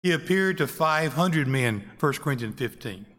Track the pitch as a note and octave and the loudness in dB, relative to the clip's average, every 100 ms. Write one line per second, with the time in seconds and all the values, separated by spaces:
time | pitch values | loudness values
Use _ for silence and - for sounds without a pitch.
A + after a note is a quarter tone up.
0 | F3+ E3 - F#3+ F#3+ E3 C#3+ - D#3+ D#3 | 2 0 2 2 2 0 -2 0 2 2
1 | D#3+ C#3 F3+ D#3+ C3 C3+ B2 G#2 G2+ - | 0 0 2 2 2 2 2 0 -6 -2
2 | D3 C3 D3+ C3 A2+ G#2 A#2+ - A#2+ F#2 | 0 0 -2 -4 -4 -4 -6 -6 -12 -12
3 | G#2 | -16